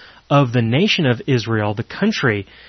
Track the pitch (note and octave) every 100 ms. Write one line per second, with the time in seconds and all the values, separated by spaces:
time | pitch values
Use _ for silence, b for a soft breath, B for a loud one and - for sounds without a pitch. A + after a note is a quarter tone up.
0 | B B - C#3+ C3 B2 A2+ B2+ G#3+ -
1 | C#3 A#2 - B2+ G#2+ A2+ G#2 G#2+ - -
2 | G#3 - C3 G#2 - B